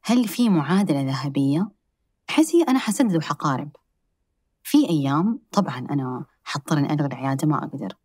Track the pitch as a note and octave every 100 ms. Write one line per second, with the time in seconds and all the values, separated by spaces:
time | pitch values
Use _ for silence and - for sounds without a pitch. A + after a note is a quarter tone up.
0 | - B3 A3 - A#3+ E3+ C#3 F#3 G3 C#3+
1 | C3+ C3+ C#3 C#3 C#3 D3 A3 _ _ _
2 | _ _ - - D#4+ E4+ D#4+ C4 - G3+
3 | B3 E3 - D3+ D#3 C3 D3 - _ _
4 | _ _ _ _ _ _ - D4 C#4 D#3+
5 | C3+ C#3+ G3 - _ - F#3 B2+ B2+ C#3+
6 | C3 B2+ C#3+ _ - D3 - D3+ C#3 D3
7 | C#3+ C3+ C3+ C3+ D3+ C#3+ - C#3 A#2 -